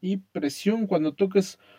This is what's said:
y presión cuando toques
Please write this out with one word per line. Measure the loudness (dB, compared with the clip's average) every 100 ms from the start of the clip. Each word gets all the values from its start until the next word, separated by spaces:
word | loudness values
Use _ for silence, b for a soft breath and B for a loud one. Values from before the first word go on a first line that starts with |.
y | -2 -4
presión | -6 -4 -4 -2 0 0 2
cuando | 2 0 0
toques | 2 2 0 -6 b